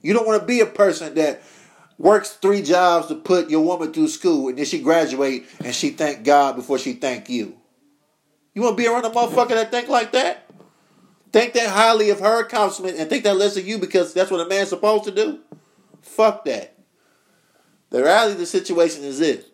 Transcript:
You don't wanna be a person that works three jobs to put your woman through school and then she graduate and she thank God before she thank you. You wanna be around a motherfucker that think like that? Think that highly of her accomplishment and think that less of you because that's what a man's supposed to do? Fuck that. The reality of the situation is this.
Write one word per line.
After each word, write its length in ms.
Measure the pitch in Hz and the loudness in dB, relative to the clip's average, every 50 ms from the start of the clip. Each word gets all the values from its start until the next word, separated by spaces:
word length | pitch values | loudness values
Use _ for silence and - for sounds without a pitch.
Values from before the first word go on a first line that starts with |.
You 120 | - 156 208 | 0 0 0
don't 140 | 233 220 | 0 2
wanna 180 | 220 220 208 202 | 2 0 0 0
be 140 | 190 247 240 | 0 2 2
a 60 | 220 | 2
person 480 | - - - 202 190 160 156 165 151 143 | 0 2 2 2 2 2 -2 -8 -6 -2
that 260 | 160 156 147 131 - - - - - - _ _ _ _ _ _ | -2 -2 -2 -2 -6 -16 -20 -20 -20 -20 _ _ _ _ _ _
works 360 | - - 185 214 208 - - - | 2 4 4 4 4 0 -4 -14
three 280 | _ - 196 202 202 | _ 0 0 0 0
jobs 460 | 165 139 180 180 180 175 170 170 156 | 0 0 2 4 4 4 2 2 -2
to 80 | - 156 | -4 -10
put 340 | 156 - - 180 180 160 151 | -10 -2 0 0 0 0 0
your 120 | 151 160 156 | 0 0 2
woman 280 | 170 180 170 160 156 | 0 -2 -4 -6 -8
through 180 | 156 156 156 151 | -2 -2 -2 -2
school 400 | - - - 180 160 143 131 131 | -2 -2 0 0 0 0 -2 -6
and 80 | 127 135 | -6 -6
then 60 | 147 | -6
she 140 | - - 160 | -6 -6 -4
graduate 680 | 131 139 165 165 156 131 131 131 139 135 135 123 - - - - - | 0 2 2 2 2 0 -2 -4 -2 -4 -4 -6 -12 -16 -16 -12 -10
and 100 | 120 117 | -8 -6
she 160 | - - 143 | -4 -4 -6
thank 340 | - - 160 147 143 110 110 | -4 -4 -4 -4 -4 -4 2
God 320 | 135 143 143 143 139 123 | 4 4 4 4 2 -2
before 220 | 123 120 - 139 | -6 -4 -4 -4
she 160 | 127 - 139 123 | -2 -2 -6 -8
thank 360 | - - 135 123 110 104 - | -6 -6 -6 -6 -6 -8 -8
you. 280 | 123 117 104 92 - _ _ _ _ _ _ _ _ _ _ _ _ _ _ _ _ _ _ _ _ | -6 -6 -6 -8 -12 _ _ _ _ _ _ _ _ _ _ _ _ _ _ _ _ _ _ _ _
You 80 | 196 | -2
wanna 140 | 233 233 214 | -2 0 0
be 100 | 220 240 | 0 0
around 180 | 226 233 247 226 | 0 0 0 -2
a 40 | 226 | -2
motherfucker 400 | 226 240 240 233 - 247 247 247 | 0 0 -2 0 2 0 2 2
that 220 | 247 226 220 220 | 0 -2 0 -2
think 180 | 247 240 240 - | -4 -6 -4 0
like 220 | 285 240 226 220 | 0 0 0 0
that? 340 | - 254 277 349 - - _ _ _ _ - _ _ _ _ _ _ _ _ _ _ _ _ _ | -2 -2 0 -2 -4 -8 _ _ _ _ -20 _ _ _ _ _ _ _ _ _ _ _ _ _
Think 220 | - 214 240 240 240 | 2 2 2 4 0
that 160 | 240 233 208 | -2 -2 0
highly 420 | 190 202 226 226 226 220 214 208 | 4 4 6 6 6 4 2 2
of 80 | 202 190 | 0 2
her 220 | 185 214 226 233 | 2 2 2 2
accomplishment 560 | 220 220 240 220 208 190 190 - 185 185 170 151 | -2 -2 0 0 0 0 -2 -4 -8 -6 -6 -6
and 100 | 156 156 | -4 -4
think 140 | 269 247 - | -4 0 2
that 140 | 208 196 | 2 2
less 200 | 185 202 202 202 | 2 2 0 0
of 80 | 196 180 | -4 -6
you 120 | 196 220 214 | -6 -6 -6
because 340 | 185 185 - 185 175 - - | -6 0 0 0 0 2 0
that's 160 | 180 185 185 | -2 0 0
what 120 | 190 170 170 | 0 -4 -2
a 20 | |
man's 220 | 175 190 196 196 196 | -2 -2 -2 -2 -2
supposed 360 | 185 - - 214 220 208 208 | -4 0 2 2 2 2 -2
to 60 | 214 | -2
do? 280 | 190 196 220 311 285 - _ _ - _ _ _ _ _ _ _ _ _ _ | -2 -2 -2 -2 -4 -10 _ _ -20 _ _ _ _ _ _ _ _ _ _
Fuck 420 | - - - 220 220 208 214 - | -10 0 2 2 2 2 0 -6
that. 240 | 147 120 101 - - _ _ _ _ _ _ _ _ _ _ _ _ _ _ _ _ _ _ _ _ _ _ _ _ | -6 -6 -6 -8 -14 _ _ _ _ _ _ _ _ _ _ _ _ _ _ _ _ _ _ _ _ _ _ _ _
The 120 | - 123 131 | -2 0 2
reality 300 | 156 185 214 233 214 202 | 4 4 4 2 0 -2
of 60 | 175 | -4
the 60 | 175 | -8
situation 560 | 170 - 180 180 - 180 170 170 160 156 151 143 | -4 -4 -4 -4 -2 0 2 2 0 0 -8 -12
is 160 | 139 135 139 | -10 -4 -2
this. 260 | 165 151 127 - - _ | 0 0 0 -2 -6 _